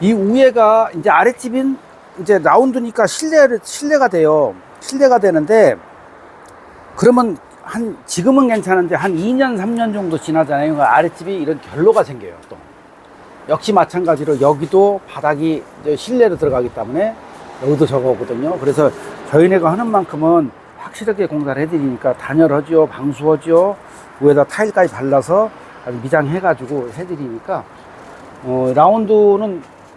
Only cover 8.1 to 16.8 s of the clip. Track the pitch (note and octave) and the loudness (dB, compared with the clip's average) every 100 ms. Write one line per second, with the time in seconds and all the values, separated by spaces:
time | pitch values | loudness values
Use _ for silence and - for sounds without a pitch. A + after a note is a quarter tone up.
8.1 | - G3 C4+ B3+ A3 - F#3 F3 D#3 G3 | -2 2 2 2 0 0 0 0 -2 -2
9.1 | E3 G3+ B3+ C4 G#3+ G3+ A#3 A3+ G#3 F#3 | -2 -2 -2 -2 -2 -4 -4 -4 -4 -4
10.1 | D#3+ - D#3+ D3 C#3+ D3+ D3 B2+ B2+ E3 | -6 -2 -2 0 0 -2 0 2 2 0
11.1 | - E3+ G3 D3 D3+ - C3+ G3 G#3+ D3 | -4 -10 -6 -6 -6 -8 0 2 2 0
12.1 | B2+ F#2+ E2+ - G2+ - - - - - | -6 -16 -18 -20 -20 -20 -20 -20 -20 -20
13.1 | - - - - D3+ - G3 D#3 F3 E3+ | -20 -20 -14 -4 -4 0 0 0 0 -2
14.1 | D3 D3+ C#3 C#3 D3 E3 F#3+ G3+ G3 - | -2 -2 0 2 0 0 2 2 0 -8
15.1 | C#3+ D3+ C#3+ D#3+ D3+ - - D3 D3 - | -6 -4 -2 -2 -4 -8 -10 -6 -6 -2
16.1 | B3 A3+ E3+ D3 B2+ B2 - | 2 2 2 -2 -2 -4 -6